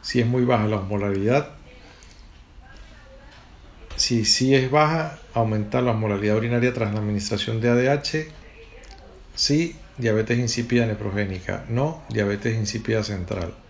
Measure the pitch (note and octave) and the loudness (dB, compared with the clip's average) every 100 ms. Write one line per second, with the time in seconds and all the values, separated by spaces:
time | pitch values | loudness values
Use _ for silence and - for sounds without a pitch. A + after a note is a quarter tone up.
0 | - B2 A#2 B2+ B2 A#2+ G#2+ G#2+ F#2+ G#2 | 0 0 2 2 2 2 2 0 -2 -2
1 | G2+ G2 G2+ C3+ D#3 - - - - - | 0 0 2 2 0 -14 -20 -20 -20 -20
2 | - - - - - - - - - - | -20 -20 -20 -20 -20 -20 -20 -20 -20 -20
3 | - - - - - - - - - - | -20 -20 -20 -20 -20 -20 -20 -20 -14 -4
4 | - A#2 G#2+ - C3 C3+ C3 D3 D3+ E3 | 0 0 2 2 4 4 4 4 4 2
5 | D3+ - - A#2+ A2+ G#2+ G#2 B2 B2 A2 | -4 -8 -6 0 0 0 0 0 2 0
6 | G#2+ G2 G#2 G#2+ A#2 A#2+ B2 B2 G#2+ G#2+ | 0 0 2 2 2 2 2 0 -2 -2
7 | G#2 G#2 G2+ G#2+ - A2+ A#2+ A#2+ B2+ D3 | -2 -2 -2 -4 -2 0 2 4 4 0
8 | - D#3 D#3 - - - - - - - | -2 -4 -6 -14 -20 -20 -20 -20 -20 -20
9 | - - - - - D3 E3+ - - - | -20 -20 -16 -4 0 2 0 -6 -18 -2
10 | A#2 G#2+ A2 A#2+ A#2+ A#2+ A#2 A#2+ A2+ G2+ | 2 2 2 0 0 -2 2 2 2 0
11 | G#2 G2 G2+ F#2 F2 F#2+ - A#2+ D3 D#3+ | -4 -2 -2 -4 -6 -8 -4 0 0 -4
12 | - A2 G2+ G2+ A#2+ A2+ G#2 A#2 A2 A2+ | -6 0 0 0 -2 0 -2 -2 0 0
13 | G#2 G2 F2+ G2+ E2+ - | 0 -6 -4 -4 -6 -10